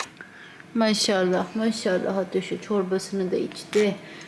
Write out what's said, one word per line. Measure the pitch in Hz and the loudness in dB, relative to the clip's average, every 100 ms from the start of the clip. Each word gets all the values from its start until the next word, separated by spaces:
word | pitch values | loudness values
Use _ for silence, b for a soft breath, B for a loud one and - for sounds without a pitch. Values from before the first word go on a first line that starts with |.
| - - B B B B - | -6 -12 B B B B -6
Maşallah, | 233 220 214 - 196 185 180 185 220 | 0 2 4 2 4 4 2 0 0
maşallah. | 220 226 220 185 - 190 | 0 0 2 2 2 0
Hatoşu | 185 190 180 180 | 0 -2 -2 -8
çorbasını | - 208 185 190 - 196 185 | -2 0 2 0 -2 -2 0
da | - | 0
içti, | 214 - - 208 208 196 B B | -2 -6 -2 2 4 2 B B